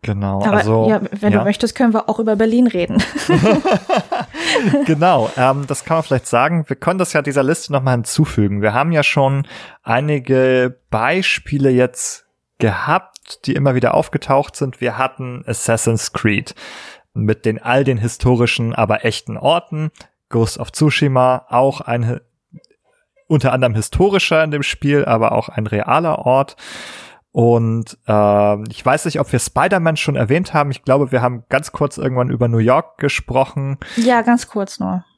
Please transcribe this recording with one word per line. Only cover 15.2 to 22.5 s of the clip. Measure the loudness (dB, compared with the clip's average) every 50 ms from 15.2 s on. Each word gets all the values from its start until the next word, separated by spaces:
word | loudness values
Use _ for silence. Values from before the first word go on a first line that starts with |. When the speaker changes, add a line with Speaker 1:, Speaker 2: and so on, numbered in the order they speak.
| -12 -10 -10 -12 -8
Speaker 1:
Assassin's | -8 -6 -4 0 0 0 0 2 0 0 0 -4 -6
Creed | _ -2 0 0 0 0 -4 -8 -16 -18 -20 -20 -18 -18 -20 -20 -20 -20 _ _ _
mit | -4 -2 -2 -2 -2 -2
den, | -4 -4 -4
all | -2 0 0 2 2
den | 2 0 0
historischen, | -2 -4 -4 -2 0 2 2 4 2 0 0 -2 -4 -4 -2
aber | -2 0 0 0 -2 -2
echten | -4 -4 -4 -10 -10 -10
Orten. | -4 0 0 0 0 -2 _ -8 -6 -6 -6 _ _ -20 _ _ _ _ _
Ghost | 0 0 0 0 -2 -8
of | -10 -10
Tsushima, | -2 0 2 2 2 2 0 2 2 2 4 2 2 0 -4 _
auch | 0 2 2 2 0 -2
ein | -6 -4 -2 -2 -2 -2
hi-, | -4 -6 _ _ _ _ _ _